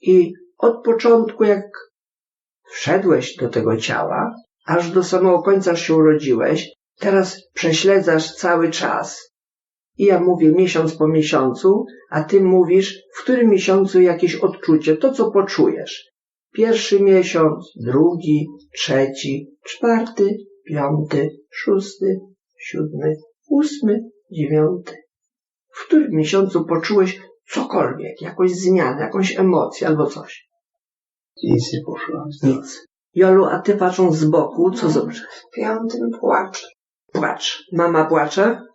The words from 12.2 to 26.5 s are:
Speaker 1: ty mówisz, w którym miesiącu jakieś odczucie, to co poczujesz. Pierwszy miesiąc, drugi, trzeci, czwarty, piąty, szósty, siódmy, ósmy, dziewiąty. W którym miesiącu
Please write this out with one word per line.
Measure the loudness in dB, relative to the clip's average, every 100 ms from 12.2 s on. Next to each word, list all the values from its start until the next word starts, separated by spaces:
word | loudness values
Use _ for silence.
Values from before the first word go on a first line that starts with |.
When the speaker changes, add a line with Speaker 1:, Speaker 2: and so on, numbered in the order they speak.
Speaker 1:
ty | 0 2
mówisz, | 4 4 4 2 0 -8 _
w | -12
którym | -2 2 4
miesiącu | 4 2 2 2 4
jakieś | 4 4 -2
odczucie, | 0 -4 -2 0 2 2 2
to | 0
co | 0 0
poczujesz. | 0 0 2 0 0 -10 -14 -20 _ _ _ _
Pierwszy | -2 0 0 2 2
miesiąc, | 6 4 2 2 0 0 -12 -12
drugi, | -2 2 2 0 0 0 -2 -12 _
trzeci, | -10 -2 0 0 -4 -8 -8 -10 _ -18
czwarty, | -4 0 0 -2 0 0 0 -10 _ -8
piąty, | -4 -2 -2 -2 -2 -4 -6 _
szósty, | -10 -2 -2 -2 -6 -4 -4 -8 _ _ _
siódmy, | -14 -8 -8 -4 -4 -6 -10 _ _
ósmy, | 0 0 -2 -2 -2 -4 _ _
dziewiąty. | -6 -2 0 0 -2 -10 -20 _ _ _ _ _ _ _
W | -20 0
którym | 2 2
miesiącu | -2 0 0 0